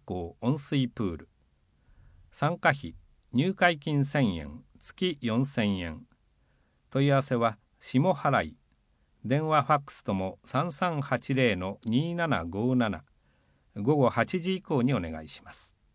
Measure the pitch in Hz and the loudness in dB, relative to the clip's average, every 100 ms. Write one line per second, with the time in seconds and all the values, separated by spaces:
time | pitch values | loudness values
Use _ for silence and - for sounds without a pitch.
0 | - 90 85 - 117 151 - 143 123 - | -8 -6 -6 -4 -2 -2 -2 0 0 -2
1 | 98 78 - _ _ _ _ _ _ - | -4 -4 -12 _ _ _ _ _ _ -20
2 | - - - - 151 175 139 139 82 - | -20 -20 -20 -4 -2 2 2 2 -4 -14
3 | _ _ _ 120 180 196 175 151 160 143 | _ _ _ 0 0 4 2 2 0 0
4 | 139 147 117 82 71 71 - _ - - | 2 2 0 0 -8 -14 -20 _ -18 -4
5 | 185 143 117 113 135 - 104 95 85 80 | -4 -2 -2 0 0 0 0 0 -4 -10
6 | - _ _ _ _ _ _ _ _ 135 | -16 _ _ _ _ _ _ _ _ 0
7 | 139 139 135 120 117 - _ _ - 127 | 4 4 2 2 0 -2 _ _ 0 2
8 | 180 165 147 117 80 - _ _ _ _ | 4 2 2 2 0 -8 _ _ _ _
9 | _ _ 110 143 156 151 143 147 143 - | _ _ -2 0 4 2 4 2 0 -8
10 | - 98 92 - - 131 170 - 180 151 | -4 -2 -4 -6 -4 -4 -2 -2 -2 -2
11 | 139 123 - 135 123 90 92 104 110 120 | -2 -2 0 2 2 2 -4 -6 0 0
12 | 165 170 165 98 85 95 123 127 113 80 | 0 -2 0 -2 -2 -2 0 2 0 -2
13 | - _ _ _ _ _ _ 104 110 151 | -10 _ _ _ _ _ _ -4 0 4
14 | 123 120 113 185 175 190 - 143 123 117 | 4 4 0 -2 -2 -4 -2 0 2 0
15 | 85 78 80 - - - - - _ | -2 -8 -12 -16 -16 -16 -16 -20 _